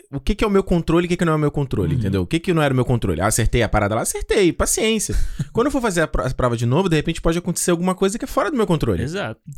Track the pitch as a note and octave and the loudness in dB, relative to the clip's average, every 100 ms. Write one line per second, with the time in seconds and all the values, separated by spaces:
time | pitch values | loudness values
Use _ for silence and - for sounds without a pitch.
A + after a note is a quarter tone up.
0 | _ C3+ - G#3 A3 G3 F#3+ F3 D#3+ E3 | _ -6 -4 0 2 2 2 0 2 0
1 | F3+ F3 E3 D#3 D3 D3+ C3+ - F2+ C3+ | 2 0 0 2 0 -2 -2 -2 0 0
2 | G2+ F#2+ F2 E3 F#3 E3 C#3+ B2+ B2 A#2+ | 0 -2 0 -2 0 2 2 2 0 0
3 | G2 D#2 G#2 A#2 A2+ B2 G#2+ G#2+ G2+ A2 | 0 0 0 2 2 2 2 2 2 0
4 | E3+ G4+ - A4+ F4+ - - - A3 A3 | -2 -6 -2 2 2 2 -2 0 0 0
5 | - - - - C#3+ A3 C4+ C#4 A#3 F3 | 0 0 0 -2 -4 0 0 0 0 0
6 | D#3 - C3 - B2+ A#2 A#2+ C#3+ F#3+ D#3 | 0 0 -2 0 0 0 2 2 2 0
7 | E3 D#3+ E3 E3+ F3 E3+ - E3+ F3+ F#3 | 0 -2 -2 -2 -2 -2 0 0 0 0
8 | F#3+ A3 C#4 - F#4+ C4+ G3+ D#3 A#2+ E2+ | -2 -2 -4 -2 -2 0 0 0 0 -2
9 | B2+ F#3+ C3 - - | -4 -6 -8 -10 -14